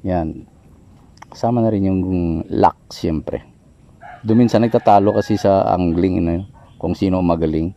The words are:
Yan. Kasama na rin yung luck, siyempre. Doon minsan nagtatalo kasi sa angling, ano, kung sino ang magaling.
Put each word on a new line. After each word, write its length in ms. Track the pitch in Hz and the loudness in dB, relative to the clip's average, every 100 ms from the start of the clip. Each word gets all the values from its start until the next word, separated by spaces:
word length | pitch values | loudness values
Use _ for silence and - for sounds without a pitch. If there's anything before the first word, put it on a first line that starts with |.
| 95 | -4
Yan. 400 | 90 80 76 - _ - - - - _ _ - | -4 -4 -8 -18 _ -20 -20 -20 -20 _ _ -20
Kasama 320 | - 117 120 | -6 -2 0
na 100 | 113 | 0
rin 160 | 104 95 | 0 -2
yung 160 | 95 92 92 85 82 - | -2 -2 -2 -2 -4 -4
luck, 280 | - 87 - _ | 0 0 0 _
siyempre. 600 | - - 78 - - - _ _ _ - _ - - | -8 -4 -4 -6 -10 -12 _ _ _ -20 _ -20 -14
Doon 240 | 110 113 117 | 0 2 4
minsan 160 | 110 | 2
nagtatalo 560 | 117 120 - 101 101 104 | 2 2 4 4 4 0
kasi 160 | - | -2
sa 320 | 104 101 98 - | 0 2 2 2
angling, 480 | 90 90 82 92 92 | 0 0 0 0 0
ano, 240 | 85 85 101 - - - | -2 -4 -6 -18 -20 -10
kung 160 | 87 | -6
sino 240 | 87 98 92 | -2 0 0
ang 80 | 90 | 0
magaling. 480 | 85 82 78 85 | 0 0 -2 -4